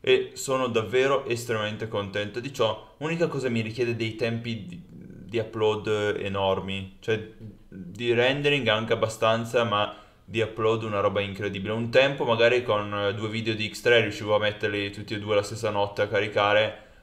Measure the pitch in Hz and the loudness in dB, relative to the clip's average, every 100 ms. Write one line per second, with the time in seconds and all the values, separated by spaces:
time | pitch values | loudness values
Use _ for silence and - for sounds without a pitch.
0 | - 127 127 - - 131 127 113 101 123 | 4 2 2 -8 -4 -2 0 -2 0 2
1 | 135 139 - 117 - 110 107 107 110 104 | 2 2 0 -6 -4 -4 -4 -6 -6 -4
2 | 98 104 104 120 135 139 110 - - - | -4 -4 -4 -6 -8 0 0 0 -10 -10
3 | 151 165 165 135 127 117 110 113 120 113 | -6 -2 -2 0 -2 -2 -4 -2 -2 -2
4 | 113 107 117 117 117 107 87 87 - - | -4 -2 -4 -2 -6 -8 -10 -14 -18 -20
5 | - - 90 110 107 113 107 107 107 107 | -18 -18 -6 -4 -4 0 2 2 0 0
6 | 104 - 98 98 98 95 92 95 95 - | 0 0 -2 0 2 2 -2 -8 -8 -8
7 | - 107 - - 110 - - 92 87 104 | -2 -2 -4 -16 -18 -18 -18 -16 -14 -4
8 | 120 117 123 143 143 143 110 107 113 113 | 2 4 4 4 2 2 2 2 2 0
9 | 110 - 113 113 117 123 113 104 104 - | 0 2 2 2 2 0 2 2 0 -6
10 | - _ - 107 107 - 110 113 110 101 | -20 _ -6 -2 -2 0 0 0 0 0
11 | 101 101 98 95 104 101 98 110 117 131 | 2 2 -2 -4 -4 -4 -4 -2 4 4
12 | 135 143 135 113 117 123 120 104 101 104 | 4 2 0 4 6 4 2 0 0 -2
13 | 101 104 107 113 110 107 107 - 120 120 | -2 -2 -4 -4 -4 -2 -4 0 6 6
14 | 104 98 104 104 104 104 107 101 101 101 | 4 -4 0 2 2 0 -4 -2 -4 -8
15 | 101 104 104 104 101 110 110 101 101 - | -8 -6 0 0 0 -4 -2 0 -2 0
16 | 104 107 107 107 101 104 107 - - - | 0 2 0 2 4 4 2 -4 -20 -16